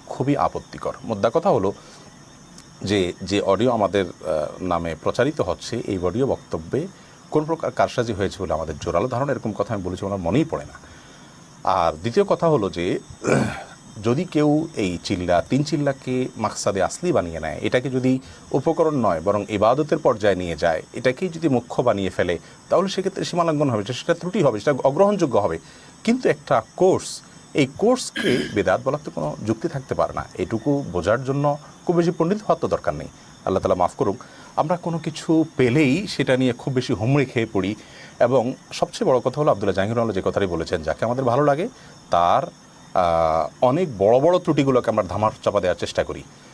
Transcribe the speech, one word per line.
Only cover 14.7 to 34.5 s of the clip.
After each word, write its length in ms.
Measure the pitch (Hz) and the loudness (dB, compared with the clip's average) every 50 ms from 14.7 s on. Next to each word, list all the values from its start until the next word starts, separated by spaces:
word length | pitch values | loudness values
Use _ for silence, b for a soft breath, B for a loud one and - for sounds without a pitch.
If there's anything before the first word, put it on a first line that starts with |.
| - | -4
এই 220 | - 107 92 87 82 - | -2 -2 -2 -2 -4 -4
চিল্লা, 400 | - 104 90 90 85 87 85 82 - | -4 -4 -2 0 2 2 2 2 2
তিন 140 | 135 139 147 | 0 0 0
চিল্লাকে 640 | - 170 156 143 139 135 135 - 135 127 127 127 131 - | 0 -2 -2 0 -2 -2 -4 -4 -4 -2 -2 -4 -4 -4
মাকসাদে 460 | - 110 107 - - - 113 98 98 87 | -4 -4 -4 -4 -2 -2 -2 0 0 0
আসলি 280 | 82 - - - 180 | -2 -2 -2 -2 0
বানিয়ে 280 | 147 107 90 85 82 78 | 2 2 0 0 -4 -6
নেয়, 200 | 80 78 76 - | -6 -6 -4 -4
এটাকে 280 | - 113 - 127 123 143 | -2 0 0 0 0 -2
যদি 300 | 127 127 123 127 131 131 B B B B B - | -2 0 2 2 2 0 B B B B B -4
উপকরণ 540 | - 143 131 165 160 160 165 156 151 135 113 | -2 0 0 0 2 2 2 2 2 2 2
নয় 160 | 101 85 78 | 2 2 2
বরং 240 | 80 101 101 104 101 101 | 2 0 0 0 0 -2
ইবাদতের 480 | 107 98 101 110 127 143 156 151 170 | 0 2 4 4 4 2 0 0 0
পর্যায়ে 380 | 156 - 151 123 104 104 104 95 | 2 2 2 2 2 2 2 2
নিয়ে 200 | 92 90 85 82 | 2 0 -4 -2
যায়, 260 | 78 85 85 82 - - - - | 0 0 2 0 0 -4 -8 -6
এটাকেই 360 | 113 120 127 127 - 190 180 | -2 0 0 0 0 -2 -6
যদি 200 | 160 165 165 156 | -4 -2 0 2
মুখ্য 320 | 131 117 - - - - | 2 0 0 -2 -2 0
বানিয়ে 280 | 135 123 104 101 98 92 | 2 2 2 2 0 -2
ফেলে, 300 | - - 95 90 87 82 B B B B B - | 0 0 0 0 0 -2 B B B B B 0
তাহলে 200 | - 156 190 190 | 2 2 2 0
সেক্ষেত্রে 360 | - 190 190 190 - - 165 | -2 -4 -4 -4 -4 -4 -6
সীমালঙ্ঘন 440 | - - 175 170 165 156 143 151 135 | -2 0 0 0 2 2 2 2 0
হবে, 120 | 120 107 | 0 0
সেটা, 120 | 101 101 123 | -2 -4 -6
সেটা 200 | - - - 170 | -4 -2 -2 -2
ত্রুটি 300 | 170 165 180 - 220 156 | -2 -2 -2 0 2 2
হবে, 160 | 135 110 104 | 2 2 2
সেটা 140 | - 151 143 123 - | 0 0 0 2 2
অগ্রহণযোগ্য 560 | 139 139 160 196 202 208 190 170 143 113 104 | 2 4 4 4 4 4 2 2 2 2 2
হবে। 180 | 101 92 82 78 B B B B B B B - - | 2 0 -2 -4 B B B B B B B -4 0
কিন্তু 260 | 220 233 254 - 202 | 0 0 2 2 0
একটা 320 | 143 - - - 139 117 - - - | 0 0 0 0 0 0 0 -2 0
কোর্স, 460 | - 185 190 156 107 - - - - B B B B B - - | 2 4 4 4 2 0 -6 -12 -14 B B B B B -4 0
এই 140 | 160 139 - - | 0 0 0 0
কোর্সকে 600 | - 196 226 254 254 - - - - - 180 123 135 - - - | 0 2 2 2 2 -2 -6 -6 -2 0 0 2 0 0 0 0
বেদাত 280 | 104 90 90 95 113 123 | 0 2 2 2 2 0
বলার 160 | 135 139 147 - | -2 -4 -4 -6
তো 60 | 165 | -8
কোনো 240 | 156 147 151 151 160 - - | -8 -6 -6 -6 -6 -4 -4
যুক্তি 220 | 104 110 - - | -4 -2 -2 -4
থাকতে 280 | 165 - 139 131 - 92 | -6 -6 -6 -6 -4 -2
পারে 180 | 82 80 73 - | 0 0 0 -2
না। 120 | 78 71 - - | -6 -8 -8 -6
এটুকু 500 | - 90 87 117 113 - 143 143 139 - 85 | -6 -4 -4 -4 -2 0 0 0 0 -2 -4
বোঝার 320 | 87 90 80 95 110 127 131 | -4 -2 0 2 2 2 0
জন্য 340 | 127 135 143 143 147 143 B B B B B - | -2 -2 0 0 0 -2 B B B B B -4
খুব 100 | - 175 | 0 2
বেশি 160 | 170 170 170 | 2 2 2
পণ্ডিত 260 | 170 - 165 165 208 | 0 0 0 0 -2
হওয়ার 200 | 214 - - 170 - | -2 -2 -2 -2 0
তো 60 | - | -2
দরকার 260 | 101 85 - - - 76 | -2 -2 -2 -2 -4 -6
নেই, 140 | 76 - - B B B B B - - | -6 -8 -12 B B B B B -8 -4
আল্লাহ 180 | - 95 95 95 | -2 0 0 2
তাআলা 120 | 95 95 | 0 2
মাফ 200 | 90 90 85 - | 2 0 0 0
করুক। 280 | - - 104 98 B B B B B B B | 0 0 0 -2 B B B B B B B